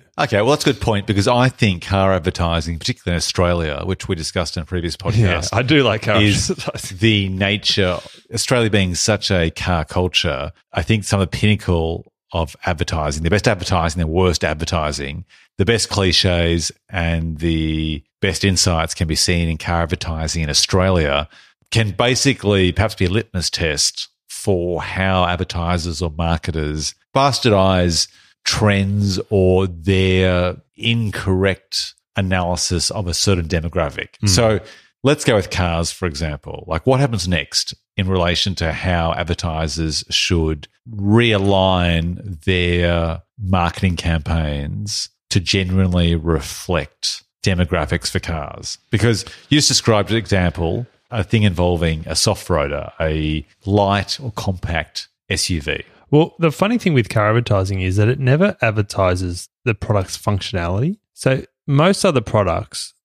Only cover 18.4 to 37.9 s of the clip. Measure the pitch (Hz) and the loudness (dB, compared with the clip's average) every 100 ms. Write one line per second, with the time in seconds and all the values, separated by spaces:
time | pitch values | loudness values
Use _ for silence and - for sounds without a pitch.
18.4 | 101 90 98 82 80 - 80 78 - 87 | 0 2 2 2 0 -2 -2 0 0 0
19.4 | 82 78 - 85 82 82 - 80 78 82 | 0 -2 -2 -2 0 -4 -4 -6 -4 -4
20.4 | 78 71 - 95 92 90 73 71 76 - | -2 0 0 2 2 2 2 0 -4 -12
21.4 | _ _ _ 113 107 - 123 127 139 - | _ _ _ -2 0 0 0 2 2 0
22.4 | 98 98 90 85 107 - 90 104 - 92 | 2 4 2 2 -2 0 0 0 -2 -4
23.4 | 80 - 82 73 - - - _ _ - | -4 -2 -2 0 -2 -4 -14 _ _ -10
24.4 | - 92 87 82 - - 95 92 90 87 | -2 0 0 -4 -6 -2 0 2 2 0
25.4 | 92 85 85 87 85 78 87 76 85 85 | -4 -4 -2 -2 -2 -4 -6 -2 -2 0
26.4 | - 78 76 76 71 - _ 135 139 123 | -2 -4 -2 -4 -6 -10 _ 0 2 2
27.4 | 120 101 95 92 90 80 - _ _ _ | 2 4 4 4 2 0 -2 _ _ _
28.4 | - - 107 98 98 101 101 95 - 101 | -6 2 4 4 2 2 0 0 0 2
29.4 | 92 92 95 85 80 95 95 92 92 90 | 4 4 2 -2 0 2 4 4 4 2
30.4 | 90 - _ _ 113 117 107 - 95 92 | 0 -4 _ _ -2 0 -2 -4 -2 2
31.4 | 95 90 _ - - - _ - 95 92 | 2 0 _ -8 -8 -12 _ -4 0 0
32.4 | 87 87 - 87 - 107 87 80 - 92 | 0 -2 -2 -2 -2 -4 -4 -2 0 0
33.4 | 78 82 82 90 76 - - - 101 92 | 0 -2 -2 -2 -2 -4 -12 -4 0 4
34.4 | 113 104 - - _ _ 131 151 - 107 | 4 2 -4 -20 _ _ 0 0 2 2
35.4 | 90 92 87 82 85 - 90 71 80 73 | 0 -2 0 0 -2 -4 -6 -4 -6 -6
36.4 | 80 73 76 80 123 131 139 110 87 85 | -10 -14 -6 -4 2 2 2 0 0 -2
37.4 | 69 - - - _ | 0 -4 -6 -10 _